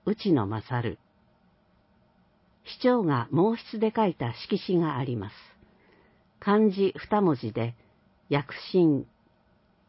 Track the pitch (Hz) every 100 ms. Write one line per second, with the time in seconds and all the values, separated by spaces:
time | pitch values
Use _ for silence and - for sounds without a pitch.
0 | - 220 208 143 101 110 - 123 113 82
1 | _ _ _ _ _ _ _ _ _ _
2 | _ _ _ _ _ _ - - 254 247
3 | 170 131 113 147 208 233 - 220 220 220
4 | 208 - 120 - - 202 - 175 165 131
5 | 135 117 101 - - _ _ _ _ _
6 | _ _ _ _ 202 208 220 190 196 -
7 | - 208 185 131 113 110 117 117 _ _
8 | _ _ _ 139 - - - 185 165 135
9 | - _ _ _ _ _ _ _